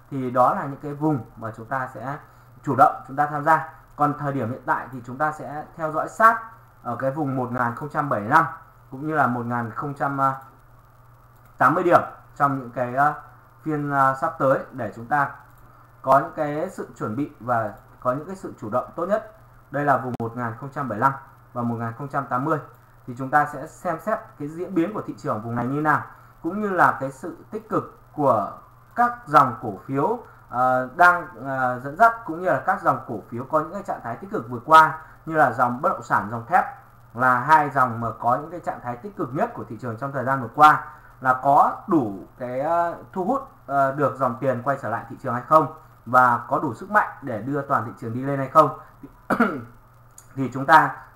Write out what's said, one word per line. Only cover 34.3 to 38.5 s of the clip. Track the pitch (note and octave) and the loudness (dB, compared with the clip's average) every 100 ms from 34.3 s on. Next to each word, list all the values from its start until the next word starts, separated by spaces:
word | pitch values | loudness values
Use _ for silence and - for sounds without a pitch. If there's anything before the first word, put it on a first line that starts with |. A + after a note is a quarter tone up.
cực | F3+ A#2 | -8 -8
vừa | A#2+ D#3 | -10 8
qua, | D#3+ D#3+ - - - D#3 | 8 8 2 -12 -16 -4
như | D#3+ | 2
là | C3+ | 2
dòng | A#2 B2 B2 | 4 0 2
bất | F3 | -2
động | - | -2
sản, | - B2 G2+ | 0 -2 0
dòng | A#2 A#2 | -6 0
thép | F#3 - - - - - | 0 0 -6 -20 -20 -14
là | A#2+ B2+ B2 | 0 2 2
hai | C3+ D#3 D3 | 6 4 4
dòng | C3+ B2 A2+ | 2 0 0
mà | A2+ - | -6 -2
có | A#2 C3 | 0 0
những | D#3+ | -2